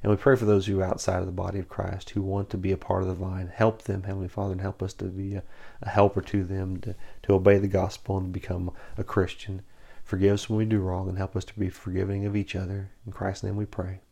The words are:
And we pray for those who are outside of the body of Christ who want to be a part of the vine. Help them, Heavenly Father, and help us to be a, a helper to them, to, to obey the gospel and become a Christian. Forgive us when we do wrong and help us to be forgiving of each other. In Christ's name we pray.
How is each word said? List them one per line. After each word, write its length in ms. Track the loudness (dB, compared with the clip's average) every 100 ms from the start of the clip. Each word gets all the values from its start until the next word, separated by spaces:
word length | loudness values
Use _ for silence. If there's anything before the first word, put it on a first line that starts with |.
And 80 | 4
we 80 | 4
pray 180 | 6 4
for 100 | 6
those 200 | 4 4
who 140 | 0
are 60 | 0
outside 340 | 0 0 0
of 80 | -2
the 40 |
body 280 | -4 -4 -4
of 100 | -6
Christ 400 | -6 -4 -4 -6
who 140 | -4
want 260 | -2 -2 -2
to 80 | -2
be 140 | 0
a 60 | -2
part 260 | 0 0
of 40 | 0
the 60 |
vine. 380 | -2 -4 -4 -6
Help 300 | 2 2 2
them, 200 | -4 -4
Heavenly 240 | -4 -4 -4
Father, 260 | -4 -2
and 80 | -2
help 200 | -4 -4
us 120 | -6 -4
to 100 | -6
be 300 | -4 -4 -6
a, 80 | -8 -14 -14 -10
a 60 | -2
helper 320 | 6 6 4
to 220 | 0 0
them, 340 | 0 -2 -2 -4
to, 180 | -6 -8 -8 -8
to 140 | 4 6
obey 240 | 8 6
the 80 | 6
gospel 500 | 2 0 -4 -4 -2
and 160 | -2
become 380 | -6 -4 -4 -4 -6 -10 -8
a 60 |
Christian. 580 | -2 0 0 -2 -8 -10 -10 -20 -18 -12
Forgive 300 | -4 4 4
us 160 | 4 2
when 80 | 0
we 80 | 4
do 140 | 2
wrong 280 | 2 -2 -2
and 100 | -2
help 180 | -2 -4
us 100 | -6
to 120 | -4
be 120 | -4
forgiving 560 | -4 -4 -2 0 0 0
of 100 | 0
each 200 | -2 -4
other. 340 | -4 -4 -8 -12 -14
In 80 |
Christ's 300 | -4 -4 -2
name 120 | -4 -2
we 100 | -4
pray. 340 | -4 -6 -8 _